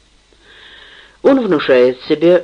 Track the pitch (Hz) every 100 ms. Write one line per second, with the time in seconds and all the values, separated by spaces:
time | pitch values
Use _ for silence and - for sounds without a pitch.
0 | _ _ _ _ _ - - - - -
1 | - _ 247 277 214 151 - 127 127 127
2 | - 147 170 175